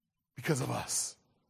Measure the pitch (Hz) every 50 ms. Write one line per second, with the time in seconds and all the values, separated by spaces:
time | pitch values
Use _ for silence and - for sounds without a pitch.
0 | _ _ _ _ _ _ _ - - - 151 127 131 123 117 117 - - - -
1 | - - - - _ _ _ _ _ _